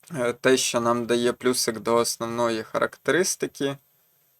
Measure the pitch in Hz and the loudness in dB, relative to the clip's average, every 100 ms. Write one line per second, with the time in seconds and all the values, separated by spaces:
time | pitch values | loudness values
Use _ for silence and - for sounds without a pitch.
0 | - 160 120 120 135 131 - 123 117 120 | -10 -4 -2 0 4 4 2 0 0 0
1 | 117 120 120 120 127 127 - 110 101 117 | 0 2 0 0 0 0 -2 -2 0 2
2 | 117 - 117 117 117 110 110 117 117 - | 2 -4 -6 -2 -2 -2 -4 -4 -4 -2
3 | - 151 190 - 139 - 139 139 _ _ | 0 0 0 -4 -6 -4 -6 -6 _ _
4 | _ _ _ | _ _ _